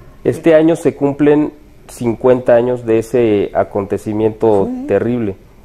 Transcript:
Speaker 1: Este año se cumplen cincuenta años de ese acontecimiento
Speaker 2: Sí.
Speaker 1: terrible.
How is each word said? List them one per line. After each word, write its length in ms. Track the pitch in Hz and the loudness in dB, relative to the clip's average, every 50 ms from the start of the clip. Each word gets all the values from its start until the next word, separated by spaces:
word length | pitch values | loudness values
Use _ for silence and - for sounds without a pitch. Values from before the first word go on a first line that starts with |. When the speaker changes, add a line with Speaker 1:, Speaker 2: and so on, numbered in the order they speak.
| - - - - - | -20 -20 -16 -6 -4
Speaker 1:
Este 300 | - 120 165 156 165 160 | -4 -4 0 2 4 4
año 220 | 156 160 160 170 | 4 4 4 0
se 180 | 160 - 147 - | 0 0 -2 -2
cumplen 580 | - 139 139 135 - 147 147 147 147 147 - - - - - - - - - | 0 -4 -4 -2 0 2 2 2 2 0 -2 -6 -14 -20 -20 -20 -20 -20 -20
cincuenta 640 | - - 123 117 110 - - 127 127 127 123 - 120 | -12 -6 -4 -4 -4 0 2 2 2 2 2 2 2
años 300 | 117 123 127 123 120 120 | 2 2 0 -4 -4 -2
de 140 | 110 110 113 | 0 0 0
ese 520 | 113 - - 123 120 113 104 101 95 - - | 0 0 0 0 2 2 2 0 0 -2 -2
acontecimiento 1120 | 87 98 - - 104 98 95 101 95 - 110 104 107 110 110 110 - 110 113 104 98 98 - | -4 -4 -2 -4 -6 -4 -4 -6 -6 -6 -6 -4 -2 -2 -2 -2 0 2 2 2 2 0 -2
Speaker 2:
Sí. 160 | 254 247 262 | -4 -8 -4
Speaker 1:
terrible. 500 | 98 101 98 104 117 123 120 113 101 92 - - - - - | -2 -2 0 0 -2 -4 -4 -4 -6 -8 -10 -16 -20 -20 -20